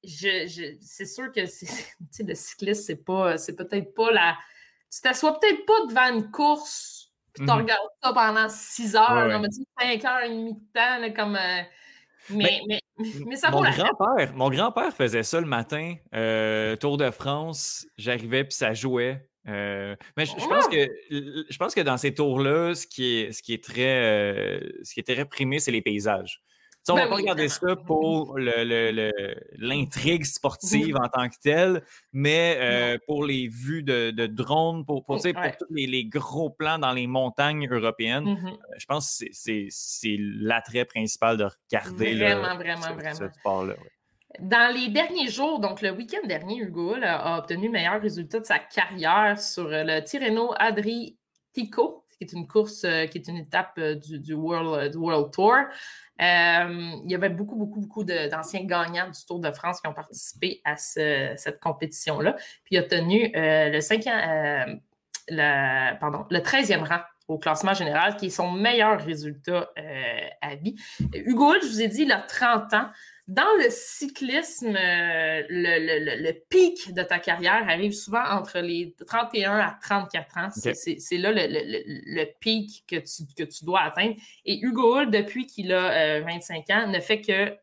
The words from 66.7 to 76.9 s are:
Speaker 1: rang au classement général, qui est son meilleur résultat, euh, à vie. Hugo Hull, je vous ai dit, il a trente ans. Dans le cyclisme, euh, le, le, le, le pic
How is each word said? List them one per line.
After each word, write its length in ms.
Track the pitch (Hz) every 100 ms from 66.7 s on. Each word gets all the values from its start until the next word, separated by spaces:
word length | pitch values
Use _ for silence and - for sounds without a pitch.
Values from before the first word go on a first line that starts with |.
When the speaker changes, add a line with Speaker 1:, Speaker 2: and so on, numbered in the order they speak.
| 175
Speaker 1:
rang 180 | 156 170 - _ -
au 100 | 156
classement 360 | 160 156 190
général, 440 | 190 160 151 185 208
qui 100 | 185
est 20 |
son 220 | - 180
meilleur 520 | 180 226 240 214 202
résultat, 640 | 151 156 151 143 - 175 165 -
euh, 500 | 151 135 123 117 - -
à 140 | 147 143
vie. 200 | 180 214 - - 69
Hugo 380 | - - 240 285
Hull, 80 | 381
je 40 | 302
vous 140 | 220
ai 60 | 220
dit, 140 | 220
il 80 | 294
a 80 | 202
trente 540 | - - 247 220 214
ans. 160 | 214 262 - - - -
Dans 180 | 190 359 427
le 100 | 247
cyclisme, 1080 | 226 - - 285 - 262 277 320 - 233 196
euh, 680 | 180 175 170 160 160 160 147
le, 320 | 175 175 165
le, 380 | 160 151 151 120
le, 40 |
le 100 | 160 - _
pic 440 | 370 349 - 196